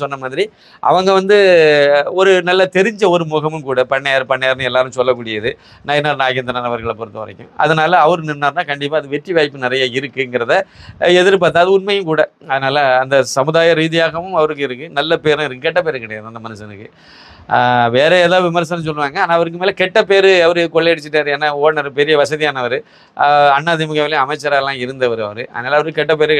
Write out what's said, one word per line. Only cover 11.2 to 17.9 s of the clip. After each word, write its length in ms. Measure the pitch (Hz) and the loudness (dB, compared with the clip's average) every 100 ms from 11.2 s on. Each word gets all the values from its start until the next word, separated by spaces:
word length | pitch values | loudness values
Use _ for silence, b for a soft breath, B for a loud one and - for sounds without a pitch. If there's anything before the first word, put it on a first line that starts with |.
எதிர்பார்த்தா 420 | 180 190 170 165 | 4 2 2 2
அது 80 | 180 | 2
உண்மையும் 380 | 196 190 202 170 | 2 0 -4 -2
கூட. 100 | 156 - _ 165 | -2 -2 _ -6
அதனால 300 | 135 135 143 139 127 | -4 0 0 2 2
அந்த 180 | 131 135 120 - | 2 0 0 -2
சமுதாய 380 | 139 160 165 | 0 2 2
ரீதியாகவும் 600 | 160 160 165 165 160 185 180 | 2 0 0 -2 -4 -4 -2
அவருக்கு 260 | 156 143 139 | 0 -2 -8
இருக்கு, 180 | 123 160 147 | -8 -8 -6
நல்ல 180 | 156 165 | -2 -2
பேரும் 300 | 151 151 147 | 0 -2 -2
இருக்கு, 200 | 127 151 | -6 -4
கெட்ட 140 | 170 | -2
பேரும் 220 | 165 131 | -2 -4
கிடையாது 260 | 113 107 107 | -8 -14 -14
அந்த 100 | 113 | -14
மனுஷனுக்கு. 440 | 113 107 107 101 110 B B B B B - 117 | -14 -14 -16 -18 -20 B B B B B -2 2
ஆஹ், 320 | 123 123 120 | 4 4 2